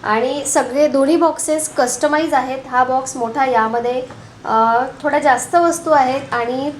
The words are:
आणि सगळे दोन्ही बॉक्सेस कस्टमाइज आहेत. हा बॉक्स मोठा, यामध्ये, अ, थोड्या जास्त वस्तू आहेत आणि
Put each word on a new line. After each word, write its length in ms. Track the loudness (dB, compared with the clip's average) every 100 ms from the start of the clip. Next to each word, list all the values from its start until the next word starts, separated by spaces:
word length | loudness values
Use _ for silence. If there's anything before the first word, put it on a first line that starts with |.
आणि 420 | 0 0 0 -2 0
सगळे 420 | 0 0 2 2
दोन्ही 300 | 2 2 2
बॉक्सेस 580 | 2 0 -4 -2 -2 -2
कस्टमाइज 580 | -2 0 0 0 0
आहेत. 340 | 0 -2 -8 -4
हा 160 | 0
बॉक्स 340 | 2 0 -4 -6
मोठा, 280 | -6 -2 0
यामध्ये, 580 | 2 2 0 -2 -4 -6 -14 -20 -14 -2
अ, 380 | 2 4 2 0 -4
थोड्या 180 | -2 2
जास्त 360 | 4 2 2 2
वस्तू 360 | 2 0 2
आहेत 420 | 2 4 -2 -4
आणि 380 | -4 -2 -4 -4